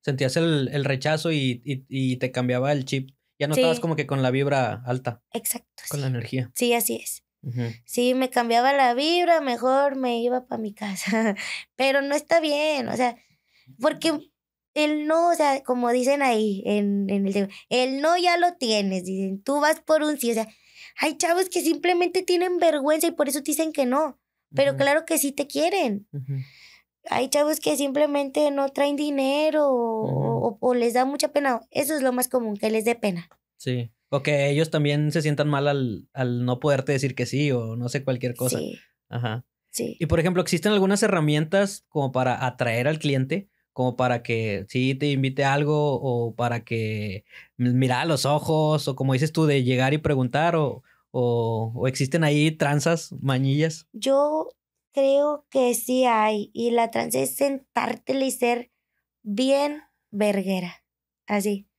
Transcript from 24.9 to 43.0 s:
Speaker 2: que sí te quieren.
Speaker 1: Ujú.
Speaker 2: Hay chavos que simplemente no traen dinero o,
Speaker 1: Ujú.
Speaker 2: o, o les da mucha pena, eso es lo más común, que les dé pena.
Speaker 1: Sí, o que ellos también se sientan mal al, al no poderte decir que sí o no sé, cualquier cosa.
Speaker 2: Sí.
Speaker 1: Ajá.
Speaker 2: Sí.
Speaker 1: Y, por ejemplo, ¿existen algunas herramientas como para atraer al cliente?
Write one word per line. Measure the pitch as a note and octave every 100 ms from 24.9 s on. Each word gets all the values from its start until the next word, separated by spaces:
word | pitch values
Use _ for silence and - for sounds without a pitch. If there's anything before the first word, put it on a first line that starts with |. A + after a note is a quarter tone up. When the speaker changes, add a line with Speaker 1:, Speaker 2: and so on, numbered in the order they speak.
| D4+
Speaker 2:
que | D#4+ D#4+
sí | C#4
te | C#4 C#4+
quieren. | C#4 E4 G4 C4+ G3 -
Speaker 1:
Ujú. | C#3+ C3 C3+ C3 - - - _ _ -
Speaker 2:
Hay | G3+ C4
chavos | D4 D4+ D4+
que | D4+
simplemente | C#4+ C#4 C4+ D4 C#4+ C#4 D4 D4
no | C#4 C#4
traen | C4+ C#4+
dinero | C#4+ D4 C#4 C4+ C#4+ D#4 D4+ C#4+
o, | B3+ A#3 A3
Speaker 1:
Ujú. | - - - A#3 A#3
Speaker 2:
o, | G#3+
o | B3
les | B3 A#3
da | A#3+
mucha | C4 C#4+ D4+
pena, | C#4+ C#4+ A#3 -
eso | - C#4
es | D#4
lo | C4
más | B3 B3
común, | B3+ A3+
que | G3+ G#3+
les | A3
dé | G#3+
pena. | A#3 G#3 F3 - _ _ _
Speaker 1:
Sí, | - B2+ A#2+ _ _
o | C#3+
que | C#3 C#3+ C#3
ellos | C#3+ D#3
también | D#3+ D3 D3 D3+
se | E3
sientan | D3+ D3 D3
mal | C#3 C#3+
al, | C#3+ B2+ G2+ -
al | C#3 B2+ A#2+
no | B2 B2
poderte | A#2 A2 C#3
decir | C#3 C#3
que | C3+
sí | A#2+ C3+ D3
o | B2 A2+
no | A2+ A#2+
sé, | C#3+
cualquier | C3+ B2+ B2
cosa. | A#2+ C3 -
Speaker 2:
Sí. | D2+ - _ _ _
Speaker 1:
Ajá. | A#2+ A#2+ A2+ - _ _
Speaker 2:
Sí. | - - -
Speaker 1:
Y, |
por | D#3 E3+
ejemplo, | E3 F3+
¿existen | - E3+ G3
algunas | G#3 F#3+ G3+
herramientas | G#3+ F#3 D3+ D3 D#3 F#3+ G3+ - _
como | D#3 C3+
para | B2+ B2+ A#2+
atraer | B2+ - A#2 A2+ C3
al |
cliente? | D#3